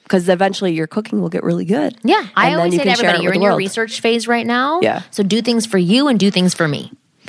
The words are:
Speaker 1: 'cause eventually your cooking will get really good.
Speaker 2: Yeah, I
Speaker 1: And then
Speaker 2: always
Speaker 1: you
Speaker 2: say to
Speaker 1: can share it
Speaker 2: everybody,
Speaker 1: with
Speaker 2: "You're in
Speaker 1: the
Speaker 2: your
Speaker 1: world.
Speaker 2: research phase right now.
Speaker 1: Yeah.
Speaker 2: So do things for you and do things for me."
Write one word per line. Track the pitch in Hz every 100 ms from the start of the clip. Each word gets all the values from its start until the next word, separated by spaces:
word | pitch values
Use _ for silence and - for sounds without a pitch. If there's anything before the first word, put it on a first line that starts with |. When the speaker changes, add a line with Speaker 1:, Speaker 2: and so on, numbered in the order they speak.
| _
Speaker 1:
'cause | 190 175
eventually | 180 196 196 190
your | 160 156
cooking | - 214 208
will | 175
get | 175
really | - 175 170
good. | 233 - -
Speaker 2:
Yeah, | 226 403 240 -
I | 233
Speaker 1:
And |
then | 311
Speaker 2:
always | 349
Speaker 1:
you | 339
Speaker 2:
say | 285
to |
Speaker 1:
can | 240
share | 233
it |
Speaker 2:
everybody, | 175
Speaker 1:
with |
Speaker 2:
"You're | 175
in | 190
Speaker 1:
the |
Speaker 2:
your | 202
Speaker 1:
world. | 160
Speaker 2:
research | 185 233 220 220
phase | 233 233 226
right | 233 226
now. | 240 269 330
Speaker 1:
Yeah. | 359 - -
Speaker 2:
So | -
do | 196 214
things | 233 233 220
for | 196
you | 175 233 294
and | 226
do | 196
things | 185 180
for | - 165
me." | 143 - - _ _